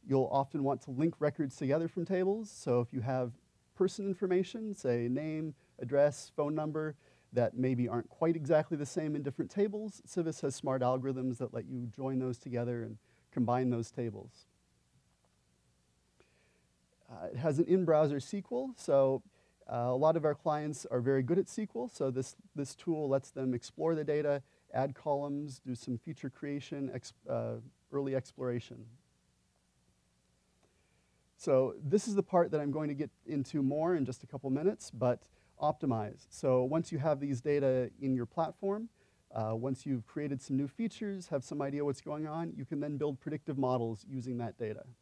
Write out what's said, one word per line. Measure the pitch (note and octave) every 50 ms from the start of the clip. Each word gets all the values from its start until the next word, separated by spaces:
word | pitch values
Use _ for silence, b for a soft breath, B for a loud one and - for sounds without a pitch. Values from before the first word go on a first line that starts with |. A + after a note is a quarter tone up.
| _
you'll | - C3+ C3+ C3 -
often | - C#3 C#3 C#3 - D3+ C#3
want | C#3 C#3 C3
to | - -
link | C3 B2 D#3 E3+ D#3+ -
records | D3+ D3 C#3+ - D#3 C3+ -
together | - D3+ C3 C#3 D#3+ E3 E3
from | - F#3+ E3+
tables. | - F#3+ F#3 F#3 F#3+ G3+ A3 A3+ G#3
So | - - - B2 B2 B2
if | A#2+ A#2
you | - C3
have | G#2+ B2+ C3 B2+ B2+ A#2+ A#2+ - _ _ _ _ _ _ _
person | - F#3 F#3+ - - G3
information, | G3 F#3+ - G#3 F#3 F#3 F3+ F#3+ - - A#3 A3 G#3+ G3+
say | - - C#3+ A#2+ A#2+ A#2+ A#2+
name, | B2 C#3 - D#4 D#3 D#3 D#3+ D#3 D3 b b b b b
address, | - A#2+ C#3 C#3 C#3+ D3 - - - - _
phone | - D3 D3 D#3
number, | D#3 D#3 D3+ C#3 D#3 D#3 D#3 D3+ b b b b b b b -
that | B2 A#2+ A2+ - B2+
maybe | B2+ C3 C3 A#2+ B2 A#2
aren't | G#2+ A#2+ - -
quite | - - E3 E3 E3
exactly | E3 D3+ C3 E3 D3+ D#3 - E3+
the | D3 D3
same | C#3 - F3 D#3 D#3 D3+
in | D3 C#3
different | C#3 C3+ - D#3 -
tables, | - G#3 G3+ A3 G3 G#3+ G#3+ G#3+ - - -
Civis | - - F#3 E3+ D#3+ D#3 -
has | - C#3 C3
smart | - - C#3 C3 C3
algorithms | B2+ B2 B2+ C3 B2+ C3+ C3+ C3 B2+ C3 B2 -
that | C3 A2+ -
let | A#2+ G#2+
you | - C3+ B2 A#2+ A#2+ G#2
join | - C3+ C3 C3+ B2+
those | B2+ B2+ B2 -
together | - C3+ B2 A#2+ A#2+ A#2 B2 A#2+ A#2
and | A2 A2 G#2+ b b b b b b
combine | - - A#2+ A2 A#2+ B2+ B2+ B2+
those | B2 A#2 A#2 -
tables. | - - A#2+ A#2 G#2 G#2+ - A#2 - - - _ _ _ _ _ _ _ _ _ _ _ _ _ _ _ _ _ _ _ _ _ _ _ _ _ _ _ _ _ _ _ _ _ _ b b b b b b b b b b b b b _ _ _ _ _ _
Uh, | A#2 F#2 E2 -
it | - B2
has | B2 E3 C#3+ C#3+
an | E3+
in-browser | - F3 F#3+ F#3 D#3+ D#3+ D3+ D#3 D3 C#3+ C#3+
S | C3+ -
Q | - G3+ G3 -
L, | B3 B3 C4+ C4+ A#3+
so, | - - - C#3+ C#3 C3+ C3+ C3+ C3+ - - b b b b b b - -
uh, | - A#2+ A#2+ B2
a | B2+
lot | C3 D3 D#3 D#3+ E3
of | D3
our | D3+ D3
clients | D3 _ E3 D3+ D3+ D3+ D3+ C#3+ C3+ - -
are | - B2+
very | A#2 C3 C#3 C3+ C3
good | A#2+ E3+ F#3
at | F#3+
S | - -
Q | - G#3+ G3+ _
L, | A3+ A#3+ A#3+
so | - - D3+ C3+
this, | B2 C3 C3 - - _ - - _
this | D3+ C#3+ C3+ -
tool | _ - F3 E3 D#3 D3+ C#3
lets | C3+ C#3 C3+ -
them | _ C3+ C3+ C3 B2
explore | A#2+ - - _ - D#3 D#3+ E3
the | D#3 D3+
data, | D3 D3 D3+ D3+ D3 C#3+ C#3 C3 b b b b b -
add | B2+ C3 C#3 C3+
columns, | - - D#3 C#3+ C#3+ C#3+ C#3+ C#3+ C#3+ D3 D3 C3 - _
do | C3 B2
some | A2+ - - B2 A2
feature | _ - C#3+ - - C#3
creation, | - - - C#3+ C#3+ C#3+ B2+ - D3 C#3 C#3 C3 -
ex-, | B2+ - - - _ _ -
uh, | B2+ A#2+ A#2 A2+ A2+ A2+ A2+ - _ _ _ _ -
early | C#3 C#3 C3+ C3+
exploration. | C3 B2 - - - C3 B2 A#2+ A#2+ - - A#2+ A#2 A2 A2+ A#2 - _ _ _ _ _ _ _ _ _ _ _ _ _ _ _ _ _ _ _ _ _ _ _ _ _ _ _ _ _ _ _ _ b b b b b b b b b b b b b b _ _
So | - - C#3 C3 C3 B2 F2 -
this | - C#3+ D#3+ G#3+ - -
is | G3+
the | G3 G3
part | _ - F3+ E3+ -
that | - D3+
I'm | D3 C#3+
going | C#3 D#3 D#3 D3
to | C#3+
get | C#3 D3+ - _ _ _
into | - D3+ D3+ C3 - - D3+ C#3
more | C3+ C#3+ D3+ D#3 E3+ F4+
in | - C#4
just | - B2+ - -
a | -
couple | - - - C3+
minutes, | C3 C#3+ D#3 F#3+ G#3+ - - -
but | - A#2 B2 B2 B2 - - _ b b b b b b
optimize. | - D3+ D3+ - - C#3 B2 A2+ G#2 G#2 - - - _
So | - - - C#3 B2+ B2+ B2+
once | C3 D3 E3 E3 -
you | E3+ D3
have | C3+ D#3+ D3+ C#3
these | C#3+ C#3+ C#3 A#2+
data | - D3+ D3 D3 C#3 C3+ C3 B2+ B2+ A#2 - -
in | C#3 C3+ C3
your | B2+ A#2+
platform, | A#2 - - D#3+ D#3+ E3 _ - G3 G3 G#3+ A3+ A3+ b b b b b b b b -
uh, | A2+ A2 A2 A2+
once | A2+ A#2 C#3 C3 - -
you've | C#3+ C3+ A#2+ A2 _
created | - D#3 D3 D3 C#3+ C3
some | - - C#3 C3
new | C#3+ C3+
features, | - - A3+ A3+ - - A3 G3+ G3 F#3+ F3 -
have | E3 C#3+ B2+
some | - - D3
idea | C#3+ C#3 C#3 C#3+ D3
what's | C#3+ C3+ -
going | - - D3 D3+ D#3
on, | D#3 D3+ E3 E3 - -
you | - C#3
can | - D#3+ C#3+
then | D3 D3 D3 C#3
build | D3 D3 C3+ C3
predictive | - D3+ D3+ D#3 _ - D3 C3+
models | C3+ B2+ B2+ B2+ A#2 A2+ A2+ G2+ - -
using | C3+ C3 A#2 C3 B2 A#2+
that | A#2+ A2+ - _
data. | A#2+ G#2+ G#2+ - - B2+ A#2+ _